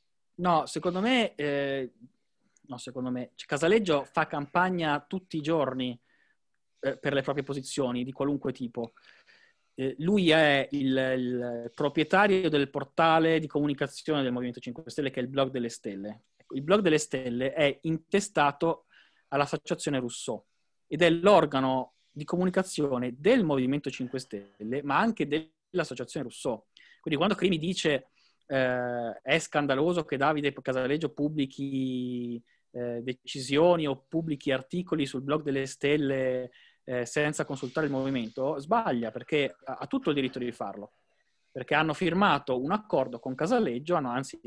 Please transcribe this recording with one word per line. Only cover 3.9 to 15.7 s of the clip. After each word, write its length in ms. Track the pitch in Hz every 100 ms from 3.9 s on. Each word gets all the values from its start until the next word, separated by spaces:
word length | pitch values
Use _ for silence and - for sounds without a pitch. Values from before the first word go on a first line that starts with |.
| 143
fa 220 | 139 - 156
campagna 760 | 151 143 180 185 180 160 147 -
tutti 320 | 190 185 160
i 40 |
giorni, 560 | 147 165 135 131 127 120 _ _ _ _ _ _ _ _
eh, 180 | 135 135
per 160 | 147
le 80 | 139
proprie 220 | 135 143
posizioni 600 | 139 143 135 - 131 123
di 80 | 123
qualunque 400 | 131 139 143 139
tipo. 400 | 127 123 120 117 _ _ - _ - _ _ _
Eh, 200 | - 131 131
lui 300 | 165 208 170
è 380 | 156 151 139 131
il, 240 | 143 135 131 131 131
il 560 | 123 123 120 117 117
proprietario 760 | - 147 139 151 190 208 185 180
del 180 | 151 139
portale 720 | 147 139 - 165 160 160 160
di 80 | 151
comunicazione 760 | 147 147 143 139 - - 151
del 80 | 131
Movimento 300 | 123 123 120
Cinque 300 | - 123 160
Stelle, 200 | - 139
che 100 | 131
è 20 |
il 60 | 123
Blog 220 | 135 135
delle 180 | 131 117